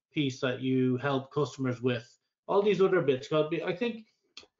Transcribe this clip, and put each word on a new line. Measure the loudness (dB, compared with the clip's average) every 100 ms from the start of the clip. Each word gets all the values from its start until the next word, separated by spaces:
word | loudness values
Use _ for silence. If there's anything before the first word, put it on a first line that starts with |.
| _
piece | -4 -2 -2
that | -4 -2
you | 0 2 2 0
help | 0 -2 -2
customers | -4 -4 -4 -4 -2
with? | -2 -2 -6 _ _ _ 0
All | 2
these | 2 4
other | 4 4
bits, | 2 0 0
'cause | 0 0 -2 -4
I |
think, | -4 -4 -6 -14 _ _ -20 -20 _